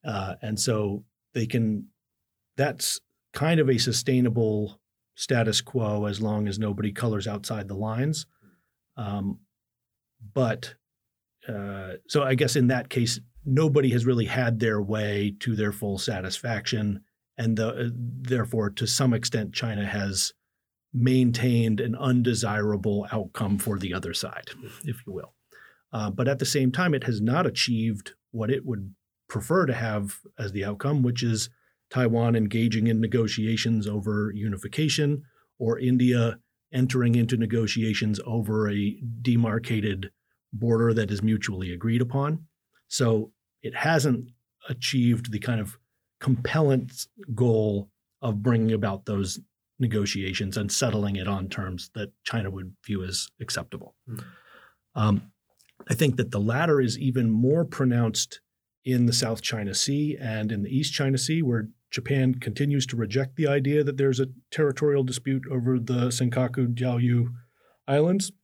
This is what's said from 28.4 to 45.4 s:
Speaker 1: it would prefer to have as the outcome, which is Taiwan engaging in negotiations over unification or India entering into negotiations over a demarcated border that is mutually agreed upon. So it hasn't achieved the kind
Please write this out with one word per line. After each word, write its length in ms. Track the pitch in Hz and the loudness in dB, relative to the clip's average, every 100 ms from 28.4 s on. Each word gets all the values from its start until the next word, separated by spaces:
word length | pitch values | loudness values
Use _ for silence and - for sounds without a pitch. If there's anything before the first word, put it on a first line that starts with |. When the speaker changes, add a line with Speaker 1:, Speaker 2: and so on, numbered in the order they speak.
| 107 | -2
Speaker 1:
it 160 | 135 139 | -2 -2
would 300 | 110 98 - _ _ _ | -6 -8 -16 _ _ _
prefer 400 | 107 - 175 160 | -8 0 2 2
to 60 | |
have 460 | 117 113 104 101 - - - | 0 -2 -2 -4 -10 -18 -8
as 120 | 104 | -6
the 140 | 98 98 | -4 -4
outcome, 380 | 104 139 147 | -4 0 2
which 180 | 123 120 | 2 2
is 300 | 120 107 - _ _ _ _ | 0 0 -4 _ _ _ _
Taiwan 440 | 127 123 117 117 117 | 0 2 4 4 2
engaging 520 | 107 113 117 110 113 | 2 2 2 2 2
in 120 | 110 | 2
negotiations 880 | 110 120 110 - 110 110 120 113 104 | 2 2 0 0 0 0 2 0 0
over 440 | 104 98 104 107 101 | -2 -2 -2 -2 -2
unification 880 | 107 95 101 - 151 147 143 143 - _ _ _ | -4 -4 -6 -2 0 2 0 0 -6 _ _ _
or 220 | 113 117 | -2 0
India 600 | 127 123 123 120 117 110 _ _ _ | 2 4 6 4 2 -2 _ _ _
entering 440 | 131 127 127 120 120 | 0 2 2 4 4
into 220 | 117 120 | 4 2
negotiations 840 | 113 113 110 117 113 107 107 101 - | 2 0 0 0 0 0 0 -2 -2
over 440 | 117 104 110 107 | -2 0 0 0
a 300 | 101 101 - 117 113 | 0 -2 -2 -10 -4
demarcated 880 | 120 117 117 110 - 110 104 95 98 _ _ _ _ | 2 2 2 0 -2 -2 -2 -4 -8 _ _ _ _
border 400 | 107 117 113 117 | -4 2 4 4
that 160 | 113 104 | 4 2
is 140 | 101 | 2
mutually 480 | 110 110 - 95 92 | 2 2 -2 -4 -6
agreed 300 | 87 113 117 | -4 0 2
upon. 440 | 123 135 143 160 - _ _ _ _ | 2 0 0 -2 -8 _ _ _ _
So 440 | - 120 110 107 _ _ _ | 0 2 2 0 _ _ _
it 140 | 113 - | -10 -4
hasn't 560 | 156 165 139 120 - _ _ _ - | 2 2 2 0 -4 _ _ _ -12
achieved 640 | 135 - 135 120 113 - | -8 -2 2 4 2 -2
the 80 | |
kind 200 | 107 | -6